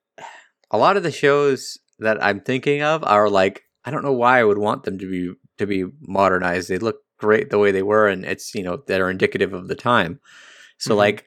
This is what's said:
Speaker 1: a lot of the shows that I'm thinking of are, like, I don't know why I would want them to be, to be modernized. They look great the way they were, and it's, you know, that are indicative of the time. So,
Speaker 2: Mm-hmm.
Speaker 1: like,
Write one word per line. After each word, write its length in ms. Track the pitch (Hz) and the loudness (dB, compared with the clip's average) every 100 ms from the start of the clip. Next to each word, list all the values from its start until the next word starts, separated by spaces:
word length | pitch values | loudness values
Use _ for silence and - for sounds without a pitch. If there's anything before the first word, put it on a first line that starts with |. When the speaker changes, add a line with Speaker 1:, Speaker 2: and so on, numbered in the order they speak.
| _ - - - _ _ _ | _ -20 -20 -20 _ _ _
Speaker 1:
a 80 | 110 | 0
lot 180 | 143 202 | 2 2
of 60 | |
the 80 | 170 | -2
shows 680 | - 143 143 143 127 - - _ _ | 0 2 4 2 0 -6 -16 _ _
that 240 | 110 107 | -2 0
I'm 180 | 92 101 | 0 -2
thinking 420 | - 131 131 143 | -2 -4 -2 -2
of 200 | 151 160 | 0 -2
are, 260 | - 104 104 | 2 4 4
like, 360 | 101 95 - _ _ | 4 2 0 _ _
I 60 | - | -10
don't 140 | 135 | -6
know 80 | 143 | -2
why 260 | 127 120 127 | 0 4 4
I 60 | |
would 140 | 110 101 | 4 2
want 260 | 104 123 | 0 -4
them 140 | - 95 | -6 -10
to 120 | 92 | -8
be, 240 | 92 90 92 _ _ | -6 -6 -10 _ _
to 80 | 101 | -4
be 180 | 98 92 71 | -4 -6 -10
modernized. 680 | - 95 98 92 90 90 90 | -8 0 2 2 0 -4 -4
They 100 | 92 | -4
look 200 | 113 - _ _ | -4 -6 _ _
great 320 | 107 107 - | 2 2 2
the 80 | 104 | 2
way 120 | 101 | 2
they 100 | 95 | 2
were, 240 | 95 107 107 | 2 2 2
and 160 | 92 | 0
it's, 300 | - 95 - | -4 -8 -8
you 80 | - | -8
know, 200 | 90 90 - | -6 -8 -4
that 140 | 95 | -2
are 100 | 92 | -2
indicative 420 | 92 98 95 92 | 0 -2 0 -2
of 140 | 92 92 | -4 -10
the 60 | |
time. 460 | 92 123 120 87 87 _ - - - - _ | -6 0 0 0 -6 _ -20 -20 -20 -20 _
So, 120 | - | -2
Speaker 2:
Mm-hmm. 60 | 107 | 2
Speaker 1:
like, 280 | 104 104 | 2 0